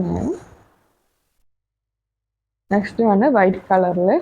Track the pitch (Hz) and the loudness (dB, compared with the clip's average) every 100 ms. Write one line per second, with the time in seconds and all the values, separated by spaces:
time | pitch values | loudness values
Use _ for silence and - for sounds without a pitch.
0 | 175 170 214 381 - - _ _ _ _ | -2 -4 -6 -8 -12 -20 _ _ _ _
1 | _ _ _ _ _ _ _ _ _ _ | _ _ _ _ _ _ _ _ _ _
2 | _ _ _ _ _ _ - 202 202 - | _ _ _ _ _ _ -4 -4 -2 0
3 | 226 196 269 233 185 185 - 190 180 175 | 2 2 2 2 2 0 -2 0 0 0
4 | 180 302 | 0 0